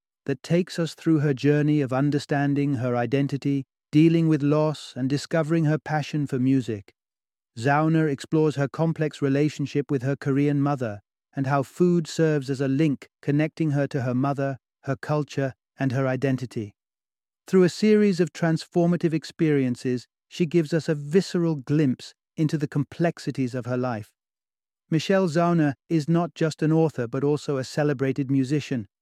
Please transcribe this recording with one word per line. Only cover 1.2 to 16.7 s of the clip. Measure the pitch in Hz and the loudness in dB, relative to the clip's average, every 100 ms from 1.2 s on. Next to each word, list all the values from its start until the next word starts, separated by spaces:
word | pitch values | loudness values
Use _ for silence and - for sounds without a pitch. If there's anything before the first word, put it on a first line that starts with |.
her | 147 | 2
journey | 131 143 147 147 151 | 0 2 2 2 2
of | 131 | 0
understanding | 127 143 143 - 143 143 143 143 | 0 0 0 -2 -2 0 0 0
her | 131 127 120 | -2 -2 -2
identity, | 120 139 139 139 139 139 135 _ - | 0 0 0 -2 -2 -4 -6 _ 0
dealing | 151 165 165 160 | 4 6 6 2
with | 156 | 2
loss, | 143 151 156 147 - 131 | 2 2 0 -2 -10 -6
and | 131 | -2
discovering | 139 - 165 151 170 151 | -2 -2 -2 0 2 2
her | 156 | 0
passion | - 151 139 156 139 | -2 -4 -2 -4 -2
for | 131 | 0
music. | 127 135 120 104 - _ _ _ _ _ _ 117 | 2 2 0 -6 -8 _ _ _ _ _ _ -4
Zauner | 123 143 160 160 156 | 0 2 4 2 0
explores | 139 - 156 156 139 | -2 -2 0 2 0
her | 139 | -4
complex | - 165 156 156 - | -2 -2 0 -4 -2
relationship | 139 139 151 - 139 143 - | 0 2 0 -2 -4 -4 -2
with | 139 | -2
her | 127 139 | -2 -4
Korean | 143 135 147 143 | 0 0 2 2
mother | 143 139 120 104 _ _ _ - | 0 -2 -4 -8 _ _ _ -6
and | 131 | -2
how | 143 | 0
food | 127 - 180 175 156 | -2 0 2 2 0
serves | - 160 151 131 | 0 2 0 -2
as | 131 | -4
a | 135 | 0
link | 135 160 131 - _ | 2 0 0 -8 _
connecting | - 147 151 - 160 | -2 0 0 -2 -2
her | 143 139 | 0 -2
to | 143 | -2
her | 127 | -2
mother, | 123 139 139 139 135 _ _ | 0 -2 -2 -4 -6 _ _
her | - 131 | -8 -6
culture, | - 151 143 - 135 - _ - | -2 -4 -2 -4 -6 -6 _ -4
and | 135 | -2
her | 127 | 0
identity. | 131 131 135 131 123 123 104 | -2 0 0 -2 -4 -8 -10